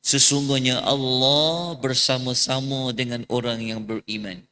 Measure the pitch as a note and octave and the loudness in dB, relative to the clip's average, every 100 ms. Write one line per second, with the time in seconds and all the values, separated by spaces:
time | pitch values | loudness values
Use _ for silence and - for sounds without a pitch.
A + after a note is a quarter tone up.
0 | - C#3 - C#3+ C#3+ C3+ B2+ B2+ - C#3 | 0 4 4 4 2 2 2 0 0 0
1 | C3 B2+ C3 C#3+ D#3 E3 F3 D#3 C3 B2+ | 0 2 4 4 2 -2 -4 -4 -2 2
2 | - C3 B2+ B2 - C3 C3+ C3+ C3 A2+ | 2 2 0 0 0 0 -2 -4 -4 -4
3 | B2 A#2+ A2+ B2 A#2+ A#2 A2+ A2 G#2+ A2 | -4 -4 -4 -2 -2 -4 -4 -6 -6 -8
4 | - A2 G2+ F2+ - | -6 -8 -8 -12 -18